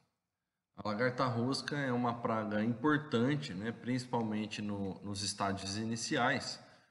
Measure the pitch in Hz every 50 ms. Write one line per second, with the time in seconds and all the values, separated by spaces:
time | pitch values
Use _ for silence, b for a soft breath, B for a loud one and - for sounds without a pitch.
0 | _ _ _ _ _ _ _ _ _ _ _ _ _ _ _ - - 107 104 104
1 | 127 127 123 - 135 127 117 117 117 127 135 135 - - 151 143 139 131 123 120
2 | 120 120 113 123 - 113 113 110 107 104 104 107 107 117 120 113 120 151 151 143
3 | 147 - - 113 117 135 151 147 147 - 90 90 104 117 117 - - 117 127 127
4 | 127 - - 120 113 110 107 107 107 101 - - 107 104 101 101 98 95 90 -
5 | - 101 101 98 101 98 - - 104 98 98 95 95 98 98 107 110 113 117 113
6 | - - 156 135 120 127 139 120 - - - - B B B B B B